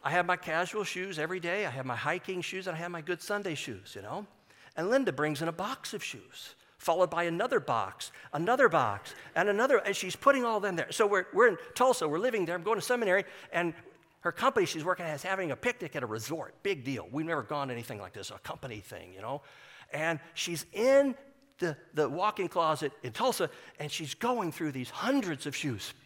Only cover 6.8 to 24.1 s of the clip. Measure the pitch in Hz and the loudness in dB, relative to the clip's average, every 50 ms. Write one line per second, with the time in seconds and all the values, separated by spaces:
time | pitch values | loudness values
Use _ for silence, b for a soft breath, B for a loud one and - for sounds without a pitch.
6.8 | - - 165 175 185 160 165 165 175 170 165 170 214 254 277 214 135 139 127 113 | 0 0 4 4 4 4 4 0 0 0 0 0 0 2 2 0 2 2 0 0
7.8 | 101 95 - - - - B B B B B 147 165 202 240 262 277 220 151 156 | 0 -2 -6 -12 -14 -14 B B B B B -2 2 2 6 6 6 6 8 6
8.8 | 131 110 101 98 - - - B B B B - 180 208 202 202 233 262 285 208 | 4 4 0 -2 -6 -12 -16 B B B B 2 4 4 4 4 4 6 6 4
9.8 | - 202 196 - - 185 170 - - 277 277 269 247 233 220 208 190 202 185 165 | 4 2 -2 -2 -2 -6 -6 4 4 6 6 6 4 2 0 0 0 0 -2 -2
10.8 | 131 - - - 226 202 202 190 185 - - 180 233 240 190 - B B B - | -2 -4 2 2 4 4 6 2 2 2 4 6 6 6 6 4 B B B 4
11.8 | 247 262 240 - 170 156 147 165 208 254 226 214 180 160 175 180 165 202 226 208 | 4 4 4 4 2 0 0 2 0 0 2 0 0 0 -2 -4 0 0 0 0
12.8 | - - 247 247 233 196 180 196 190 B B B B B - 170 175 170 160 - | 2 0 0 2 4 4 4 4 2 B B B B B -2 0 0 0 -2 -6
13.8 | - - - - _ _ _ _ - 175 165 - 233 262 262 226 185 156 - 160 | -16 -20 -20 -20 _ _ _ _ -4 -4 -2 2 2 4 4 4 2 2 0 -4
14.8 | 147 180 180 - 175 160 151 139 - 180 196 190 185 160 131 - - 247 240 - | 0 -2 -2 -2 -2 -6 -6 -4 -2 -4 -2 -2 -2 -4 -4 -2 -2 -4 -2 -2
15.8 | 185 156 - 156 123 110 107 113 113 117 151 160 131 - - - _ 196 196 147 | -8 -6 -6 -4 -4 -4 -4 -6 -4 -6 -6 -6 -8 -10 -14 -6 _ -2 -2 -2
16.8 | 117 127 139 113 - 90 113 147 160 160 170 147 117 107 151 147 139 135 123 117 | -2 -4 -4 -4 -6 -6 -6 -4 -2 -2 -2 -2 -2 -4 -4 -4 -2 -4 -4 -6
17.8 | 117 - 127 101 101 92 - 104 95 - 104 95 _ - 156 - - 135 113 104 | -6 -8 -8 -10 -10 -12 -12 -12 -12 -12 -12 -12 _ -10 -10 -8 -8 -10 -10 -10
18.8 | 95 - - 87 85 90 92 95 101 113 135 147 B B B B B B B B | -12 -12 -14 -14 -14 -14 -14 -12 -8 -8 -8 -8 B B B B B B B B
19.8 | B B - 143 156 165 165 156 - - - - - 170 170 156 - - - 190 | B B -6 -2 -2 -2 -2 -2 -6 -12 -8 -8 -6 -4 -4 -6 -8 -8 -4 0
20.8 | 226 262 269 277 285 269 247 - - - - _ _ _ _ _ 175 175 151 - | 4 6 8 8 6 6 0 -4 -12 -20 -20 _ _ _ _ _ -2 -2 -2 -4
21.8 | - - - 151 156 123 139 165 185 214 208 - 190 170 - 180 170 156 156 143 | -12 -8 0 0 2 2 2 2 0 0 2 0 -4 -2 2 2 4 4 2 2
22.8 | 156 139 - - - 123 110 - 226 262 220 - 185 143 B B B B B B | 0 -4 -6 -6 -12 -10 -4 0 0 0 2 2 0 -2 B B B B B B
23.8 | 147 147 - - 165 135 | -8 -6 -6 -6 -6 -6